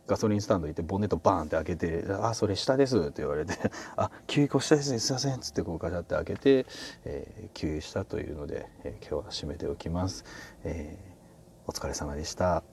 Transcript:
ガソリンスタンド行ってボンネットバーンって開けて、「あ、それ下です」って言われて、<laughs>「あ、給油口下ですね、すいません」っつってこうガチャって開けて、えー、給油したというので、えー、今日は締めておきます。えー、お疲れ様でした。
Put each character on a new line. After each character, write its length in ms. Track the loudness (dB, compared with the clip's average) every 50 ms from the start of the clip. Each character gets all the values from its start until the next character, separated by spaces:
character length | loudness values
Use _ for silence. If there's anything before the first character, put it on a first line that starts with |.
| -2
ガ 80 | -2 0
ソ 120 | 2 2
リ 80 | 2 2
ン 60 | 2
ス 60 | 4
タ 100 | 4 2
ン 40 | 2
ド 60 | 2
行 40 | -2
っ 20 | -4
て 80 | -4
ボ 160 | -4 -2 0
ン 40 | 0
ネ 60 | 2
ッ 20 | 2
ト 80 | 2
バ 160 | 4 4 4 4
ー 20 | 4
ン 20 | 2
っ 0 |
て 80 | 0 0
開 80 | 0 0
け 100 | 0 -2
て、 300 | 0 0 0 0 0 -2 -2 -2 0
「あ、 120 | 0 0 2
そ 140 | 2 2
れ 80 | 2 2
下 220 | 2 2 2 6
で 100 | 6 6
す」 100 | 6 6 4
っ 20 | 2
て 60 | 2 -2
言 100 | -4 -2
わ 80 | -2 0
れ 100 | 0 -2
て、 80 | -2 -4 -2 -2 -4
<laughs> 120 | -4 -4 -12 -8 -2
「あ、 120 | -2 -2 -2 -2 -8 -6
給 160 | 0 4 4 4
油 160 | 6 4 4
口 60 | 6
下 80 | 6 4
で 60 | 6
す 100 | 4 2
ね、 80 | 0 0
す 100 | 0 0
い 40 | 0
ま 60 | 0
せ 120 | 0 0
ん」 40 | -2
っ 40 | -2
つ 100 | -6 -6
っ 40 | -4
て 100 | -2 -2
こ 100 | -2 -2
う 40 |
ガ 120 | -4 -2 -2
チ 60 | -2
ャ 60 | -2
っ 20 | -2
て 120 | 0 0
開 100 | -2 0
け 100 | -2 -2
て、 300 | 2 6 6 6 6 6 0 -8 -14 -12 -14 -14 -12 -10
え 440 | -8 -8 -8 -8 -10 -14 -14 -14
ー、 20 | -14 -10
給 140 | -6 -4
油 140 | -4 -4 -4
し 100 | -6 -4
た 140 | -4 -4 -4
と 140 | -4 -4 -6
い 120 | -6 -6
う 40 | -8
の 120 | -8 -8
で、 200 | -6 -8 -8 -10 -12 -16 -12 -10
え 140 | -10 -10 -10
ー、 60 | -8
今 140 | -6 -4 -4
日 40 | -4
は 60 | -6
締 160 | -8 -8 -6
め 80 | -6 -6
て 120 | -4 -4
お 80 | -6 -6
き 140 | -4 -6 -4
ま 180 | -2 -2 -2
す。 160 | -2 -4 -6 -12 -16 -16 -16 -16 -18 -16 -10 -8
え 340 | -8 -6 -6 -8 -10 -12 -14 -16 -18 -20 -20 -20 -20 -20 -20 -20 -20 -20 -16 -10
ー、 20 | -8
お 40 | -8
疲 120 | -6 -6
れ 60 | -6 -6
様 220 | -4 -6 -6 -6
で 80 | -6 -6
し 100 | -6 -2
た。 280 | 2 2 4 4 2 0 -6